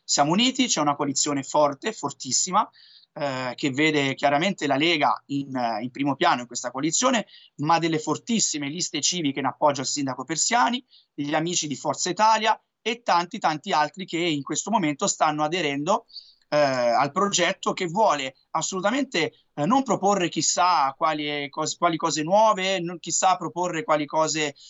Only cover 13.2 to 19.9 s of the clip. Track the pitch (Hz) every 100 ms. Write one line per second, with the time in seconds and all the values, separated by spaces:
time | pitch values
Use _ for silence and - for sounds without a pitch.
13.2 | 175 214 175 156 196 160 147 - 185 165
14.2 | 170 147 135 156 - 220 151 143 - -
15.2 | 156 151 151 180 151 139 151 226 - -
16.2 | - _ _ 147 143 127 120 117 143 170
17.2 | 202 175 170 190 214 - 185 180 208 147
18.2 | 135 - _ 160 - 185 202 269 269 180
19.2 | 147 - _ - 196 269 269